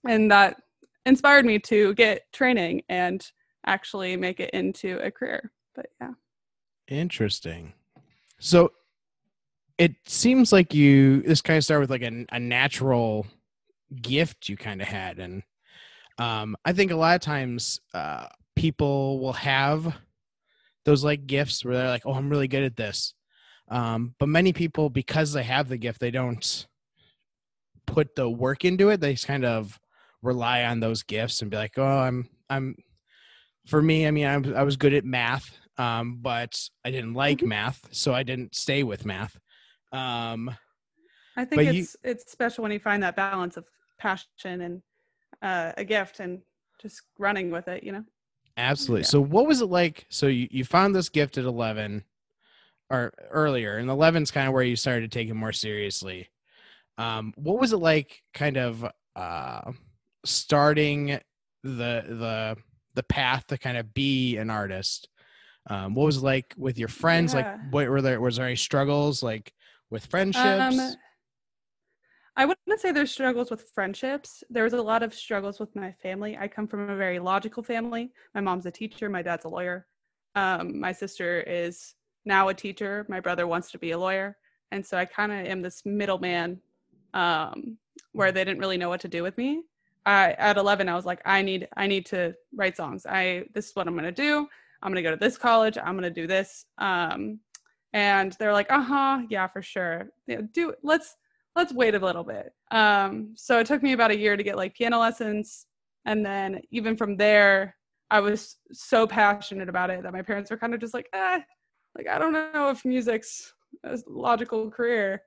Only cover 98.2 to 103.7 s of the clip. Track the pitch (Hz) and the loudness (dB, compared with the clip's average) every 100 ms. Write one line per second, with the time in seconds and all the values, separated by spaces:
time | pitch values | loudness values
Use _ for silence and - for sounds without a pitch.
98.2 | 190 - 214 208 202 277 247 285 269 269 | 2 -2 2 2 4 0 2 0 2 0
99.2 | 226 208 185 196 - 196 175 165 196 _ | -2 -4 -4 -6 -8 -6 -4 -6 -10 _
100.2 | - 233 220 330 330 - 285 320 320 - | -10 -8 -4 -4 -4 -4 0 0 0 -20
101.2 | _ _ _ 339 349 254 233 208 185 170 | _ _ _ -2 -2 2 2 2 -2 -4
102.2 | 170 107 - _ _ 226 214 202 196 214 | -8 -10 -12 _ _ 2 4 4 2 -4
103.2 | 214 226 - 240 226 | -10 -14 2 2 4